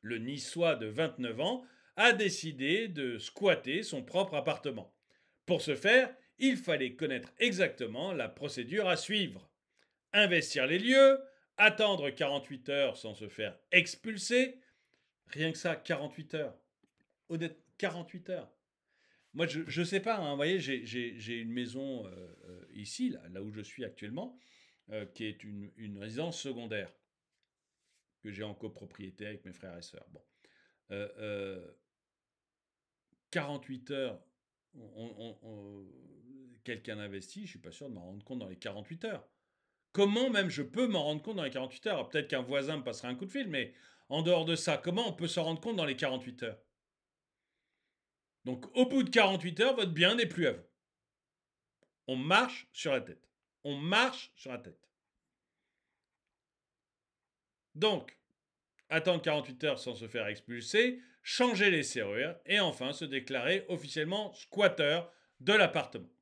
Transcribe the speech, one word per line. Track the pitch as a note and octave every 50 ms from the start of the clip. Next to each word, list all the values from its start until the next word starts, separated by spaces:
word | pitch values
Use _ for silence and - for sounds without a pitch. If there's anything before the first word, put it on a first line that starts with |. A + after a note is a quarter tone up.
Le | - G#2+ A#2 A2+
Niçois | A2+ B2+ C#3+ C#3 B2 - - E3+ E3+ E3 D3+
de | A#2 A2 G#2+
vingt-neuf | G#2+ B2+ D#3+ D#3 - - B2+ A#2 A2+ A2+
ans | D3+ F#3 B3 B3+ B3 - _ _ _ _ _
a | - G#3+ A#3+ A#3+
décidé | F#3+ G#3+ F#3+ E3 - - D#3+ D3 B2+ C3+ C#3 E3 G#3 A3+ G#3+
de | F3 D3 C#3 B2 A#2+ G#2+
squatter | - - - - F#3+ G3 D#3+ - - B2+ C#3+ F#3 A3
son | - - C#3
propre | - - - F3+ G3 F#3 D#3+
appartement. | C#3+ B2 D#3 D3 - - C#3+ B2 G#2+ F2+ - _ _ _ _ _ _ _ _ _ _ _
Pour | - F3+ D3+
ce | - D#3 C#3+
faire, | C3+ - G3+ A#3 C4 C4 B3+ - - _ _ _ _
il | C4 C4+ B3+ -
fallait | - - D#3+ D3 C3 B2 B2
connaître | - D#3+ F3 C3 B2 B2 - _ -
exactement | A3+ A#3+ G#3 F3+ F#3+ - - - B2 G#2+ A2 B2 D#3+ G3 F#3
la | D3+ A#2+ G#2+
procédure | - - C#3 C#3+ - C3 A#2+ A#2+ D#3+ G#3+ G#3 F#3
à | F3 -
suivre. | - - G#3 G#3+ F#3+ C#3+ - F#2+ - _ _ _ _ _ _ _ _ _ _ _ _ _
Investir | - G3+ G#3 G3 F3 E3 - - - D3 B2+
les | C3+ D#3+ F#3
lieux, | G#3+ A#3+ C4 C4+ C4+ C4+ C4+ C4+ C4+ - _ _ _ _ _ -
attendre | G#3 G#3+ G#3+ G#3+ A3 G#3 G3 E3+ C#3+ C#3
quarante-huit | C3+ - D#3+ C#3 C#3 C#3+ C3+ - C#3 B2+ B2+ -
heures | C#3 C#3+ C#3 B2 G#2+ -
sans | - A2+ G2+
se | G#2 A2 G2+
faire | - - G#2+ G2+ - - _ _
expulser. | - F3+ E3+ F3 - - - A3 A3 G3 F#3 - A#3 B3 C4 C4 C4 - _ _ _ _ _ _ _ _ _ _ _ _ _ _
Rien | - C#3+ D#3 E3
que | D#3+ D#3+
ça, | - F3 D#3+
quarante-huit | D#3 - - E3+ C#3 C#3+ D3 - - D3+ - -
heures. | D#3+ D3 C3 - - _ _ _ _ _ _ _ _ _ _ _ _ _ _
Honnête, | E3+ E3 E3 D#3+ D#3+ _ _ _ _ _
quarante-huit | - F#3 E3 F3 E3 - - F3+ F3 -
heures. | F#3 E3 A2 - _ _ _ _ _ _ _ _ _ _ _ _ _ _ _ _ _
Moi, | C#3 E3+
je, | E3 - D3+ E3 -
je | A#2+ D#3+ F3
sais | E3+ F#3+ F#3+
pas, | F#3+ A3+ A3+ G#3
hein, | F3 D3
vous | C#3+ C#3
voyez, | C#3+ D#3+ F#3+ F#3
j'ai, | C#3 C3 C#3 A#2+ A2 G#2+
j'ai, | A2 B2 A#2+ A#2+ A2+ A#2
j'ai | G#2 A2 A#2+ A#2
une | A2+ A2+
maison, | A#2 B2 B2 B2 A#2+ C3 C#3 C#3 C3 A#2+ G#2+ F#2+
euh, | F2+ F#2 F2+ E2+ F2+ - - -
euh, | F2+ F2+ F2 - -
ici, | G#2 G#2 G2+ - - B3+ B3+
là, | - - - E2+
là | F2+ F#2+ G2
où | G#2+
je | G#2+ G#2+
suis | G#2 - - - B2
actuellement, | G2+ F2 - G#2 G#2 A#2 D3+ G#3+ B3+ - - _ _ _ _ _ _ _ _ _ -
euh, | G#2+ G#2+ G#2
qui | G2 - - A2+
est | G#2+ G#2+ G#2+ -
une, | G#2+ G#2 G2+ G2+ G2 - -
une | A2+ G#2 G2+ G2+
résidence | G2+ A2 A2 B2 D#3+ E3+ E3 -
secondaire | - C#3 B2+ A#2 A#2 A2 A2 G#2 F#2+ E2+ - _ _ _ _ _ _ _ _ _ _ _ _ _ _ _ _ _ _ _ _ _ _ _ _ _ _
que | G#2+
j'ai | G2+ F#2+
en | G#2+ G#2 G2+
copropriété | - - G#2+ G2+ - G#2 F2+ - - G2+ F#2+ F#2 _ G#2 G#2
avec | G#2+ G2+ _
mes | F#2+ F2+
frères | - - F#2 F2 F2
et | E2+
sœurs. | - - - - _
Bon. | - - _ _ _ _ _ _ _ _ _ _ _ _ _ _
Euh, | G2 G2+ G#2 G2+ - -
euh, | A2 G#2 G#2 G2+ G2 G2 F#2+ F2+ F2 D#2+ - _ _ _ _ _ _ _ _ _ _ _ _ _ _ _ _ _ _ _ _ _ _ _ _ _ _ _ _ _ _ _
quarante-huit | - F3 D3 C#3+ D3 C#3 C#3 - C3+ B2+ B2+ -
heures, | C#3+ C3+ C3+ B2 G#2 F2+ _ _ _ _ _ _ _ _ _ _ _
on, | D3 A2+ G#2 G#2 G#2+ A2+ A#2 A2+ G2+
on, | A2+ A#2 G#2 - - A2+
on, | A2 G#2 G2+ G2+ G2+ G2+ G2 F#2 - B1+ C3 - - - A2 B2 C3+ C3+ C3 B2 A#2+ A2 _
quelqu'un | - A#2 A2+ - A#2 A2 G#2
investit, | G#2 G2+ G2 G2 F#2+ - - G3 G#3+
je | F3+
suis | - -
pas | - F2+
sûr | E2+ - C#3+ C#3
de | A#2
m'en | F#2+ F2
rendre | F2+ F#2+ G#2 G#2
compte | - C3 B2+
dans | G#2 F#2+
les | F#2 F2
quarante-huit | - A2+ G2 G#2 G#2 - E3 E3+ -
heures. | A3 G3+ D3 - _ _ _ _ _ _ _ _ _ _ _ _ _
Comment | _ F#3+ G3+ G3+ G3+ A#3 B3+ C4+
même | A#3 G3+ F#3+ F3
je | - C#3+ C#3+
peux | B2+ - G#3 B3+ A#3
m'en | G3+ F3 C#3+
rendre | D3 D3+ D3+
compte | D3+ - -
dans | F#3+ D#3+
les | C3+
quarante-huit | B2+ C3+ B2+ C3 - - -
heures ? | G#3+ G3 D3+ A#2+ -
Peut-être | - D#3 D3 -
qu'un | - C3
voisin | B2 A#2+ C#3 C#3 C3+ C#3 D#3+ D3
me | B2
passera | B2 A2 - - B2
un | B2+
coup | B2+ G3
de | F#3+
fil, | - C#4 C4 G3+
mais... | D#3 C3+ B2 - - - - - - _ _ _
En | C#3 D#3 D#3+
dehors | E3+ F3+ E3+ D#3+
de | D#3+ E3+
ça, | D#3+ - - D3+ C#3
comment | - F3 F3 G#3 A#3+ G#3+
on | E3+
peut | - E3+ E3
s'en | - F3+ D#3+
rendre | E3 E3 D#3+
compte | - A3+ A3+
dans | F#3+ D#3+
les | C#3+ C3+
quarante-huit | B2+ D#3 C3+ C3 B2+ B2+ B2+ A#2+ -
heures ? | B2 A2+ G#2 - _ _ _ _ _ _ _ _ _ _ _ _ _ _ _ _ _ _ _ _ _ _ _ _ _ _ _ _ _ _ _ _ _ _ _ _ _
Donc, | B2 B2+ B2 - - -
au | B3+ B3+ B3+
bout | C4+ C4+ B3
de | D#3+
quarante-huit | - A#3 G#3+ F#3+ F#3+ F3+ D3 F3+ E3 D3+
heures, | A3 C4 C4
votre | A#3+ G#3 F3+
bien | E3 D3+ E3+ F#3 A3+
n'est | A#3+ A#3
plus | E3+ D3 E3+ E3 C3
à | G2+
vous. | E2+ - _ _ _ _ _ _ _ _ _ _ _ _ _ _ _ _ _ _ _ _ _ _ _ _ _ _ _ _ -
On | C3
marche | B2+ C3 D3+ F3+ G#3+ B3 B3+ - - - _
sur | _ - - D#3
la | C3+ B2
tête. | - - - - _ _ _ _ _ _ _ _ _
On | C#3+ C#3+
marche | C#3 C#3+ E3+ G3 A3 B3 C4 B3+ - - - _
sur | _ - C3
la | B2+ A#2+
tête. | - F2+ - _ _ _ _ _ _ _ _ _ _ _ _ _ _ _ _ _ _ _ _ _ _ _ _ _ _ _ _ _ _ _ _ _ _ _ _ _ _ _ _ _ _ _ _ _ _ _ _ _ _ _ _ _ _ _ _ _ _ _ _
Donc, | D3+ F3 G#3+ G3+ D#3+ - - - _ _ _ _ _ _ _ _ _ _ _ _ _ _ _
attendre | D#3 D#3+ D#3 F#3 F3 E3
quarante-huit | D#3+ E3+ D3+ D3+ C#3 - C3 B2 D3+
heures | D3+ C3+ -
sans | - B2 A#2+
se | G#2 A2+ A2
faire | - A#2+ G#2+
expulser, | G#2 G#2+ - - - A#2+ A#2+ A#2 - - G#3+ A#3 B3+ B3+ B3 - - _ _
changer | _ - - - B3 B3 A#3 F#3 G#3 G3+
les | F3+ D#3 C3+
serrures | - - B2+ G#2+ G2 G2+ A2+ C3+ D#3+ E3+ - _
et | - G3 G#3
enfin | G3 E3 C#3 - B2+ C3+ C#3+
se | - E3+
déclarer | C#3 C3+ C3+ B2+ - C3+ B2+ A#2+ C#3+ F#3 G3 F#3+ -
officiellement | F3+ D#3+ D3 C#3+ - D#3+ D3+ D#3+ F#3 G#3 G#3+ - -
squatteur | - - _ - G3 G3+ F#3 G3 - D3+ C#3+ D#3 E3+ E3+ - - _ _ _ _ _
de | C3 D3+ G#3
l'appartement. | G#3+ F#3+ D#3+ - E3 C#3 - - G#2+ F#2 - _ _